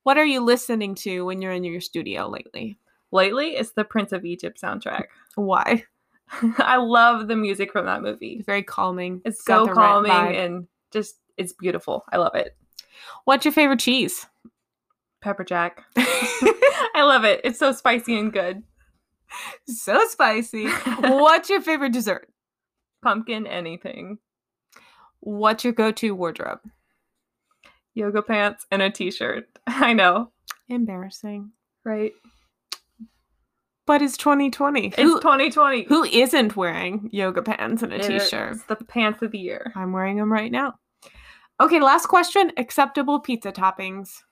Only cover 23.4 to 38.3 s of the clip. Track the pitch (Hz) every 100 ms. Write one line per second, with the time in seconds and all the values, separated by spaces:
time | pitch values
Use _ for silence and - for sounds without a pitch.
23.4 | 214 180 165 175 - - 175 208 _ _
24.4 | _ _ _ - _ _ _ _ - 208
25.4 | 214 220 247 233 220 220 220 190 170 156
26.4 | - - - _ _ _ _ _ _ _
27.4 | _ _ _ _ _ 226 208 208 208 214
28.4 | 208 208 - 196 196 - 180 - - -
29.4 | - _ - 262 254 226 180 185 240 _
30.4 | - - _ 247 226 185 190 - 208 208
31.4 | 208 _ _ _ 226 214 214 - _ _
32.4 | _ _ _ - _ _ 220 _ _ _
33.4 | _ _ _ _ - 294 285 - 294 285
34.4 | 277 - 285 277 202 - 294 330 320 269
35.4 | 285 302 285 254 185 302 302 - 247 302
36.4 | 214 208 180 165 180 208 208 202 190 180
37.4 | 220 - 226 226 226 - 202 196 202